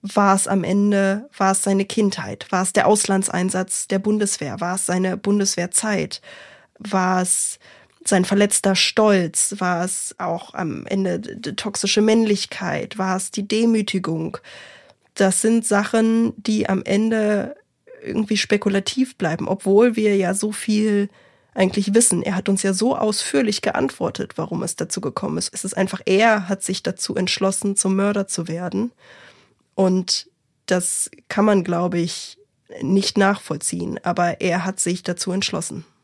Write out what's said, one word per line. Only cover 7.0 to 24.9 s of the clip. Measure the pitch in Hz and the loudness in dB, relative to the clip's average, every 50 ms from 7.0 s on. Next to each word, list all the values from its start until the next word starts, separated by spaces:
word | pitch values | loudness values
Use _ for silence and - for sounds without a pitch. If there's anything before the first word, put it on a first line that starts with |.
| 185 180 185 185 185 | 2 2 2 0 0
es | 180 - - - - - - _ - - - - _ _ _ - | 0 0 -2 -2 -4 -6 -10 _ -20 -20 -20 -20 _ _ _ -2
sein | - 208 190 185 | 2 2 2 4
verletzter | - 202 202 208 208 - - - 196 190 | 4 4 4 4 4 2 2 2 2 2
Stolz, | 185 - - - - 214 214 202 190 180 160 160 - - - 202 202 | 4 2 2 4 4 4 6 6 4 2 0 0 0 -2 -2 -2 -2
war | 190 180 180 170 175 | -2 -2 0 0 -2
es | 185 - - - - - _ | -2 -4 -6 -6 -8 -8 _
auch | 170 175 170 170 - - - | -4 -4 -4 -6 -8 -10 -8
am | - 180 160 120 - - | -6 -4 -4 -4 -6 -6
Ende | - - 196 190 185 175 180 | -4 -2 -2 0 0 -2 -4
die | 208 - - - 233 - 202 | -6 -8 -12 -10 -8 -8 -8
toxische | - - 220 208 - - 196 - 220 214 | -6 -6 -6 -6 -4 -2 0 2 4 4
Männlichkeit, | 220 220 226 226 214 208 196 - - - - 190 175 147 151 - - - 208 | 6 6 6 6 4 2 0 0 -6 -8 -8 -6 -4 -4 -4 -6 -8 -6 -4
war | 185 190 185 | -2 -2 -2
es | 190 190 - - | -2 -4 -4 -6
die | - 202 202 | -6 -4 -2
Demütigung? | 220 220 233 233 226 220 208 208 - 190 180 165 165 160 160 165 - - _ - - - - - - - - _ - _ _ _ _ | 0 2 2 4 2 2 0 0 -4 -4 -4 -2 -4 -4 -4 -6 -8 -12 _ -16 -20 -20 -20 -20 -20 -20 -20 _ -20 _ _ _ _
Das | - 202 190 190 - | 2 2 2 2 2
sind | - 220 226 233 226 | 2 2 2 2 2
Sachen, | - 214 202 208 208 - 226 220 226 226 226 233 226 - | 2 2 2 0 2 2 2 4 4 4 2 2 0 -2
die | - - - 214 214 - - | -4 -4 -2 0 0 0 0
am | 196 190 - | -2 -2 0
Ende | - 196 202 220 226 226 220 214 208 208 202 196 247 285 _ _ _ _ _ _ - - - | 0 0 2 2 2 0 0 0 2 0 0 -2 -4 -8 _ _ _ _ _ _ -20 -20 -16
irgendwie | - - - 233 220 202 214 | -10 -6 -2 -2 0 0 0
spekulativ | 208 - - 208 202 - 208 196 196 196 - - 262 262 - - | -2 0 0 0 2 2 2 0 0 -2 -2 0 0 -2 -2 0
bleiben, | _ 196 165 156 170 170 - | _ -2 -2 -2 -2 -2 -2
obwohl | 196 196 - 190 196 202 233 247 220 | -4 -2 2 4 6 6 6 6 4
wir | 226 214 208 202 | 2 2 2 2
ja | 196 190 175 190 | 2 2 0 0
so | 196 - 214 214 | -2 -2 -4 -4
viel | - - - 214 208 214 220 208 202 202 202 _ - _ _ _ _ _ _ _ | -6 -2 0 2 2 2 2 2 2 0 -2 _ -16 _ _ _ _ _ _ _
eigentlich | - 190 190 - 208 202 - 196 | 0 0 2 2 0 0 4 4
wissen. | 226 240 - - 170 - | 4 4 4 2 2 0
Er | - 185 | 0 -2
hat | 185 185 - | -2 0 0
uns | 196 190 - | 0 2 2
ja | 196 190 | 0 0
so | 185 214 247 269 | 2 2 0 2
ausführlich | - - 220 208 - - - - 277 262 214 208 - | 2 0 0 0 -2 -4 0 0 2 2 2 0 -2
geantwortet, | - - - - 262 269 - - 180 175 170 - - - - | -2 -2 0 0 0 -2 -2 -4 -6 -6 -4 -4 -8 -8 -6
warum | - 160 165 175 156 - | -8 -6 -4 -4 -4 -4
es | 170 - | -4 -4
dazu | - 170 - | -6 -6 -6